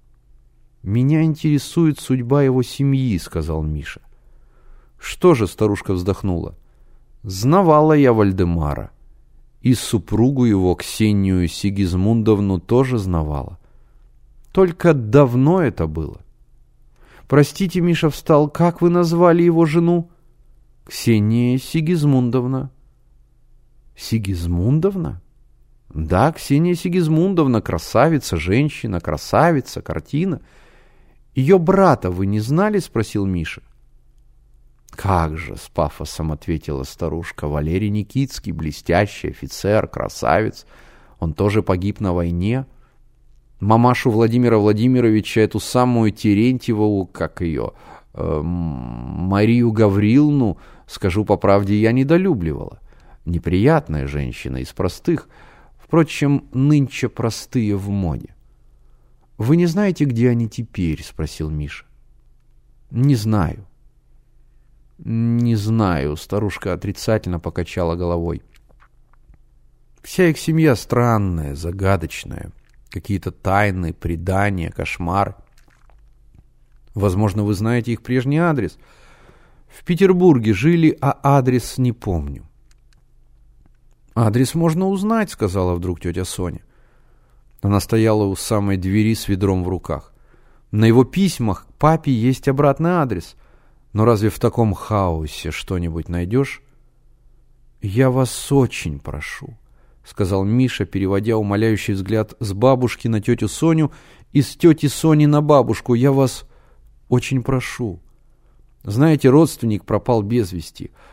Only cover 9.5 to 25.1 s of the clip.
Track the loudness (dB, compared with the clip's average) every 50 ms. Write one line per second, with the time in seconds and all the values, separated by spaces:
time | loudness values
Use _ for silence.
9.5 | _ _ 0 0 0 0 0 -2 -4 -4 -2 -2 0 2 2 2 2 2 2 2
10.5 | 2 2 2 2 0 0 -4 -8 -4 0 0 2 2 2 2 2 2 2 0 -2
11.5 | -4 -4 -4 -4 -2 0 -2 0 0 0 0 2 2 2 2 2 2 2 2 0
12.5 | -2 -2 -2 0 2 2 2 2 -2 -4 -4 -2 -2 -2 -2 -2 -4 -6 -8 -10
13.5 | -14 -18 -20 _ _ -20 -20 _ _ -20 -20 -20 _ _ _ -20 _ -20 -16 -4
14.5 | 0 2 2 2 2 0 2 2 2 2 2 4 6 6 6 6 4 2 2 4
15.5 | 2 2 2 0 -2 -2 -4 -4 -4 -6 -8 -8 -10 -16 -20 -20 -20 _ _ _
16.5 | _ _ -20 _ _ _ _ _ _ _ -20 -20 -20 -18 -6 2 4 4 4 4
17.5 | 2 -4 -4 -2 -2 0 0 2 0 2 0 -2 -2 -2 0 2 4 4 4 2
18.5 | 0 0 0 0 2 2 2 2 4 2 2 2 2 4 4 6 6 6 4 4
19.5 | 4 4 2 2 2 2 2 2 2 0 -2 -4 _ _ _ _ _ _ _ _
20.5 | -20 _ _ _ _ _ _ -16 -12 -4 0 2 2 4 4 2 2 2 2 2
21.5 | 0 -2 -4 -4 -4 -2 0 0 0 2 2 2 4 4 2 2 0 -2 -2 -2
22.5 | -4 -6 -8 -10 -14 _ _ _ _ _ _ _ _ _ _ _ _ _ _ _
23.5 | _ _ _ _ _ _ _ -20 _ -16 -10 -6 -4 -4 -4 -4 -6 -4 -4 -2
24.5 | -2 0 0 2 0 2 0 0 -2 -4 -6 -8